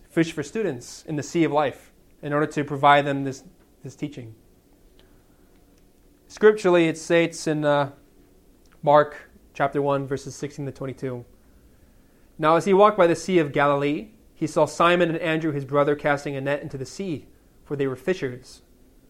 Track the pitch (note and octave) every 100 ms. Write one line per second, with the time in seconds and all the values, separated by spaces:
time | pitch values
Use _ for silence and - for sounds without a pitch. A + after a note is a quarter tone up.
0 | _ E3+ E3 - C#3+ A3 G3 A#2+ - -
1 | - D3+ - F3 D#3 C#3+ E3+ - - _
2 | _ _ D3+ D3 D3+ D3+ C#3+ C#3 C#3+ C#3+
3 | C#3+ C#3 C3+ C3+ - _ _ _ C3+ -
4 | C#3+ C3+ A2+ A2 _ _ _ _ _ _
5 | _ _ _ _ _ _ _ _ _ _
6 | _ _ _ - G#3 G#3+ F#3 F3 E3 D#3+
7 | - E3+ E3 E3 E3 D3+ D3+ C#3+ C#3 -
8 | _ _ _ _ _ _ _ _ D3+ D3+
9 | D3 - - _ _ - C#3 D3 C#3+ C#3
10 | C3+ C#3 C#3 - C#3+ - C#3 - C3+ B2
11 | C3 B2 A#2+ _ _ _ _ _ _ _
12 | _ _ _ - D#3 E3 E3+ F#3+ G#3+ G#3
13 | E3+ E3 - F3+ D3 C#3+ C#3+ C#3 C#3+ D#3+
14 | A3 - _ _ D#3 E3+ D3+ - E3+ F3
15 | E3+ D#3+ E3+ D#3+ D#3+ C#3+ C3 C#3+ D3 D3
16 | D3+ C#3+ D3+ C#3 C#3 C#3+ E3 C3+ B2+ -
17 | G3 C3 - _ _ _ - C#3+ C#3 C3
18 | - F#3 C3 B2 - - _ _ _ _
19 | _